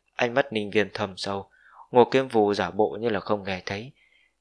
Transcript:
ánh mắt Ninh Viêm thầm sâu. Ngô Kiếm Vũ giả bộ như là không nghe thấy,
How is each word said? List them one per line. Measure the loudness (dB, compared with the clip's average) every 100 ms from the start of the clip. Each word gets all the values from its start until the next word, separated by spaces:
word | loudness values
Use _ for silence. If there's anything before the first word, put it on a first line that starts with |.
| _
ánh | -4 -2
mắt | 0 -2
Ninh | -4 -2
Viêm | 0 -2
thầm | -4 -8 -8
sâu. | -8 -8 -10 _ _ -20 2
Ngô | 4 6
Kiếm | 4 2
Vũ | 2 4
giả | 2 0
bộ | 0 0 0
như | -4
là | -2
không | -2 -4
nghe | -4 -8 -6
thấy, | -8 -10 -18 _ _ _ _